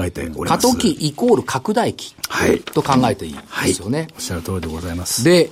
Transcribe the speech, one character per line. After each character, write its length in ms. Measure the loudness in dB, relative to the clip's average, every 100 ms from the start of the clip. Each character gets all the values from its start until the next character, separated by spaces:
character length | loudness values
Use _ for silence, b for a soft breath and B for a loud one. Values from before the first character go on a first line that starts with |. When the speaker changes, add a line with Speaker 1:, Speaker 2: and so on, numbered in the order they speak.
Speaker 1:
え 60 | -2
て 100 | -4
お 240 | -8 -6
り 60 | -2
ま 100 | 2
す。 60 | 4
Speaker 2:
過 80 |
渡 20 | 4
期 140 | 0
イ 220 | 0 -4
コ 180 | 0 4
ー 40 | 4
ル 60 |
拡 300 | 2 -4 -2
大 220 | 0 0
期 200 | -4 -12 -14 -8
Speaker 1:
は 180 | 0 2
い。 120 | 2
Speaker 2:
と 220 | 0 -2
考 120 | 2 4 4
え 80 | 0
て 80 |
い 60 | -6
い 60 | -10 -10 -4
で 80 | -2
す 60 | -2
よ 80 | -2
ね。 100 | -4
Speaker 1:
は 60 |
い。 40 | -4
お 40 | -10
っ 20 |
し 100 | -8
ゃ 40 |
る 80 | -6
通 100 | -4 -6
り 40 |
で 60 | -6
ご 120 | -6
ざ 120 | -6
い 20 |
ま 120 | -6 -4
す。 180 | 0
Speaker 2:
で、 240 | 4 6 4